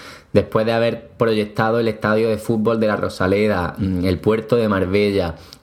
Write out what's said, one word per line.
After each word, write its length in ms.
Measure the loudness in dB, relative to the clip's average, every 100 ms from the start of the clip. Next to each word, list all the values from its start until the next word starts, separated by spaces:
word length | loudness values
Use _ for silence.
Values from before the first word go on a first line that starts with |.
| -20 -20 0
después 320 | 0 2 0 2
de 60 |
haber 380 | 2 0 -2 -10 -2
proyectado 640 | 0 2 -2 0 0 2
el 80 | 0
estadio 400 | 0 0 2 0
de 80 | -2
fútbol 420 | -2 0 0 2
de 80 | 0
La 80 | 0
Rosaleda, 800 | -4 -2 0 2 2 0 -2 -2
mm, 280 | -2 0 0
el 120 | 0
puerto 360 | 0 0 0 0
de 140 | 2
Marbella, 680 | 0 0 2 2 0 -2 -6 -16 -6